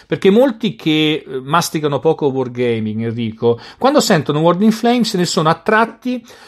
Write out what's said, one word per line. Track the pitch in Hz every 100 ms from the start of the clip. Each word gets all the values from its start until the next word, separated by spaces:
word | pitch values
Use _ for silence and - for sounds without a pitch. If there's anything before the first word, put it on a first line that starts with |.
| -
perché | 160 196
molti | 208 277 - 214 -
che, | 165 156 156 151
eh, | - 135
masticano | 131 165 160 160 147 139
poco | 156 156 147
wargaming, | 131 123 123 123 113 110 107
Enrico, | 117 117 113 110 117 117 - -
quando | 254 294
sentono | - 175 139 147
World | 165 175
in | 220
Flames | 220 233 247 226
ne | 185 175
sono | - 160
attratti, | 165 - 220 226 - 254 247 - -